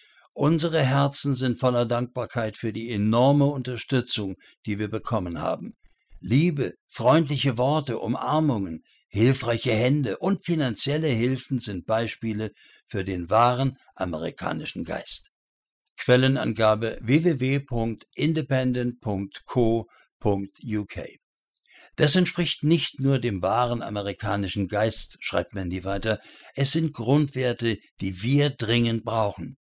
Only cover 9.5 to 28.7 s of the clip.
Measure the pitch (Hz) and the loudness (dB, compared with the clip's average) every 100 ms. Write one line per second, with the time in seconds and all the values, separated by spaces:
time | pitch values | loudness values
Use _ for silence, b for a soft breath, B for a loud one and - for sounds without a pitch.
9.5 | 117 127 110 127 147 120 - 185 196 - | -2 0 2 2 2 0 -2 -2 -2 -2
10.5 | 160 131 107 139 151 160 113 123 131 - | -2 0 0 0 0 0 2 2 0 -4
11.5 | 131 113 92 - 110 113 - 113 104 107 | -4 -4 -6 -2 -2 -2 -4 -6 -4 -6
12.5 | b b b b 101 92 90 85 110 120 | b b b b -6 -4 -4 2 4 4
13.5 | 123 135 131 b - 92 80 82 - 185 | 2 -2 -4 b -8 -6 -4 -8 -6 -6
14.5 | 82 156 - - - - - - _ _ | -6 -8 -10 -8 -8 -6 -8 -10 _ _
15.5 | _ _ _ _ - - 127 131 135 117 | _ _ _ _ -6 4 4 6 2 -2
16.5 | 110 110 107 110 - 107 151 170 135 127 | 2 4 4 0 -4 2 4 4 2 0
17.5 | 139 139 120 113 107 - - 147 156 131 | -2 -2 -2 -2 -4 -12 -4 -2 0 0
18.5 | 131 127 123 123 123 113 98 98 - - | 0 0 0 -2 -4 -4 -4 -4 -12 -4
19.5 | 127 113 113 110 b b _ 107 98 98 | 2 4 2 -2 b b _ 0 0 -4
20.5 | - 117 107 101 - 73 - _ _ _ | -12 -6 -6 -6 -10 -12 -16 _ _ _
21.5 | - B B B - 151 185 180 - 165 | -20 B B B 0 4 4 2 0 -4
22.5 | - 147 165 131 - 135 135 131 98 92 | 0 2 2 0 -2 0 2 0 -2 0
23.5 | 113 123 120 98 104 101 95 107 104 95 | 2 0 -2 -4 -6 -6 -6 -4 -2 -2
24.5 | 104 92 104 113 - - - - 92 90 | -2 -2 0 0 0 -6 -10 -4 -4 -4
25.5 | 101 87 90 95 98 110 104 B B B | -6 -6 -6 -4 -4 -2 -4 B B B
26.5 | - 139 165 160 - 117 147 143 127 127 | -2 0 0 -2 -2 2 2 2 -2 -2
27.5 | 120 117 104 b - 95 92 113 139 143 | -2 -2 -4 b -6 -6 -4 2 2 2
28.5 | 143 110 | -2 0